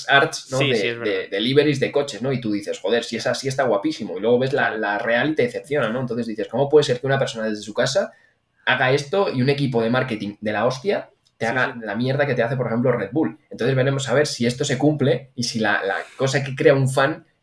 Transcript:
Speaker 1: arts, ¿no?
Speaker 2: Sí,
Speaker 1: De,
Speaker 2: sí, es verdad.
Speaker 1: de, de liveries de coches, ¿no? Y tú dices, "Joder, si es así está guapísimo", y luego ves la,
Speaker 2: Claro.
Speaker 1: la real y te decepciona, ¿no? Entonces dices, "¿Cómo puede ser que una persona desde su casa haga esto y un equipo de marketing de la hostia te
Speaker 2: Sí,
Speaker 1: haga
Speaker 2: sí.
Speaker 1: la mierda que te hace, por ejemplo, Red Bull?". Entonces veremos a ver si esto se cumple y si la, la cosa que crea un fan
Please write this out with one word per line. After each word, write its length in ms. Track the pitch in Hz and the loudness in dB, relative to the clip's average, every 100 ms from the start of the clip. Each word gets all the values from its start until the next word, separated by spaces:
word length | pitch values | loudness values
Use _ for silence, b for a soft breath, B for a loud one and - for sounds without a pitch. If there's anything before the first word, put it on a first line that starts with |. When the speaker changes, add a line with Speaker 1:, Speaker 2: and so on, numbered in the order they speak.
| - | 2
Speaker 1:
arts, 420 | 143 165 - - | 4 4 -2 -6
¿no? 60 | 131 | -2
Speaker 2:
Sí, 100 | 143 | 0
Speaker 1:
De, 60 | 113 | 0
Speaker 2:
sí, 120 | 101 | 0
es 120 | 117 | -2
verdad. 140 | 110 | -2
Speaker 1:
de, 140 | 95 90 | -4 -4
de 140 | 98 | -2
liveries 380 | 117 139 147 135 | 2 4 4 2
de 120 | 113 | 0
coches, 300 | 143 - 101 | 0 -2 -4
¿no? 100 | 131 | -4
Y 80 | 131 | -2
tú 120 | 110 | -2
dices, 260 | 101 - - | -4 -4 -6
"Joder, 240 | 95 117 | -2 -2
si 140 | - 113 | -2 -4
es 100 | 127 | -2
así 200 | 117 135 | -2 -4
está 160 | 131 | -2
guapísimo", 540 | 127 101 - - 98 90 | 0 0 0 -4 -8 -2
y 40 | |
luego 180 | 110 123 | 2 4
ves 140 | 131 | 2
la, 140 | 131 107 | 0 0
Speaker 2:
Claro. 100 | 107 | -2
Speaker 1:
la 200 | 101 104 | -2 -2
real 300 | 113 120 143 | 0 0 2
y 40 | 156 | 2
te 80 | |
decepciona, 460 | - 98 - 143 110 | 0 -2 -4 -2 0
¿no? 100 | 123 | -2
Entonces 280 | 123 117 113 | -4 -4 -4
dices, 200 | 104 98 | -6 -4
"¿Cómo 220 | 120 139 | -2 4
puede 140 | 151 143 | 4 4
ser 140 | 123 | 0
que 40 | 135 | 0
una 120 | 135 | 0
persona 280 | 123 113 110 | 0 -2 -4
desde 120 | 107 | -6
su 120 | 107 | -6
casa 380 | 110 131 196 226 B B B _ _ - | -2 0 0 -2 B B B _ _ -2
haga 260 | 127 131 | 0 2
esto 380 | 139 - 196 190 | 2 0 0 0
y 80 | 131 | 2
un 80 | 127 | 0
equipo 320 | 139 135 117 | 2 0 2
de 80 | 113 | 2
marketing 460 | 123 127 104 101 - | 2 0 -4 -6 -6
de 120 | 107 | -4
la 120 | 104 120 | 0 0
hostia 440 | 135 - - - _ _ _ | 0 -2 -2 -6 _ _ _
te 80 | 113 | -2
Speaker 2:
Sí, 60 | |
Speaker 1:
haga 220 | 127 123 | 0 -2
Speaker 2:
sí. 60 | 120 | -4
Speaker 1:
la 120 | 110 104 | -6 -2
mierda 300 | 127 143 139 | 0 0 0
que 100 | 120 | 0
te 80 | |
hace, 120 | 117 135 | 0 -2
por 100 | 113 | -2
ejemplo, 240 | 113 127 | 0 2
Red 180 | 120 98 | 0 -2
Bull?". 260 | 151 143 - _ | -2 -2 -4 _
Entonces 260 | - 123 131 | -2 0 2
veremos 320 | 135 135 131 | 0 0 0
a 40 | |
ver 140 | 127 147 | 2 2
si 180 | - 120 | 0 -2
esto 180 | - | 0
se 140 | 131 123 | -2 2
cumple 540 | 147 147 135 165 - - | 2 2 2 0 -4 -6
y 80 | |
si 160 | 120 110 | -4 -2
la, 240 | 104 104 | 0 0
la 140 | 95 87 - - | 0 -4 -6 -4
cosa 240 | 135 139 | 0 0
que 120 | 135 131 | -4 2
crea 180 | 160 | 4
un 160 | 135 127 | 6 4
fan 360 | - 139 160 - _ | 2 0 0 -12 _